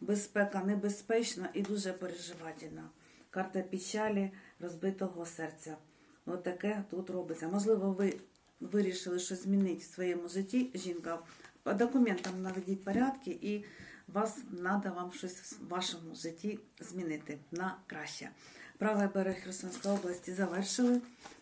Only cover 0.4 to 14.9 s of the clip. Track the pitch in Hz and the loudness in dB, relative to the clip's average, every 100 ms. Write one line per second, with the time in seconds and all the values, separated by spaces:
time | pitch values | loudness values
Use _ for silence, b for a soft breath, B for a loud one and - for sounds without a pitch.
0.4 | 202 196 190 202 208 - - 226 233 180 | 2 2 2 2 2 -2 2 2 2 -2
1.4 | 185 202 196 208 190 185 185 170 165 - | -4 -2 0 0 -2 -2 -6 -6 -10 -10
2.4 | 160 156 156 156 160 - B B B 185 | -10 -10 -12 -12 -14 -18 B B B -2
3.4 | 190 190 185 190 - 208 220 202 196 B | 0 0 -2 -4 -2 0 2 2 0 B
4.4 | B B 175 165 190 190 185 170 165 - | B B -10 -2 -2 0 -2 -2 -6 -4
5.4 | 160 - 160 156 - B B B - 180 | -6 -6 -12 -12 -14 B B B -6 -4
6.4 | 180 180 202 208 196 175 185 180 160 165 | -2 0 0 0 -2 -4 -4 -4 -2 -4
7.4 | 160 202 202 214 196 185 196 - - _ | 0 2 6 6 4 4 2 2 -8 _
8.4 | _ - 185 202 190 180 180 180 - 185 | _ -12 0 2 4 0 -2 -2 -2 -2
9.4 | 196 196 190 165 - - 180 175 170 190 | 4 6 6 2 -4 -2 0 0 0 -2
10.4 | 196 254 247 185 180 170 165 165 - B | 2 2 2 -2 -4 -4 -4 -6 -6 B
11.4 | B B - 202 240 262 233 180 190 185 | B B -2 2 4 6 6 6 0 -2
12.4 | 185 185 185 190 202 226 262 269 - 170 | -2 -2 -2 -2 2 4 4 2 -6 -4
13.4 | 208 208 208 B B B B 196 220 240 | -2 -2 -4 B B B B 0 0 -2
14.4 | - 180 180 202 196 | -8 -4 0 2 0